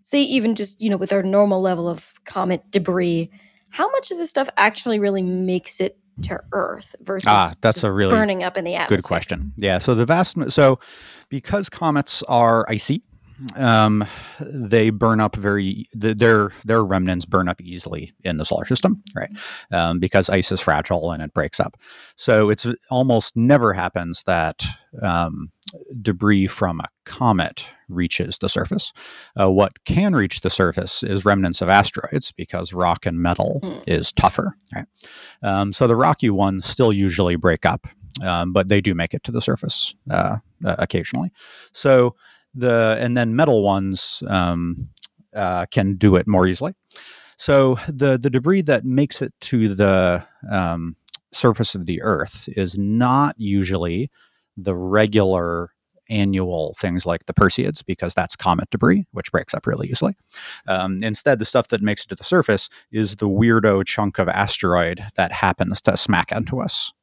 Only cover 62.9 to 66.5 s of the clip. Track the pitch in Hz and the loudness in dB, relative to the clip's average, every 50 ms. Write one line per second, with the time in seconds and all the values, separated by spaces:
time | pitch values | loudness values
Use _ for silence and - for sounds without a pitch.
62.9 | - 110 110 98 104 101 107 101 95 98 117 117 113 113 101 110 98 98 95 - | -4 -2 -2 -2 -2 -2 0 0 2 4 4 6 6 6 6 4 4 4 0 -2
63.9 | - - 107 104 - - 95 87 - 98 101 98 - - - 90 87 87 85 85 | -2 -2 -2 -2 0 0 0 0 2 0 0 -2 -2 -2 0 2 2 2 2 0
64.9 | 87 90 - - _ - 92 82 - - - 95 87 - 95 90 98 - _ - | -2 -6 -12 -10 _ -2 -2 -2 0 0 0 0 2 0 -2 -4 -4 -2 _ 0
65.9 | 95 - - - 101 87 85 - - 117 107 - | 0 0 0 0 2 2 2 0 -2 -6 -4 -4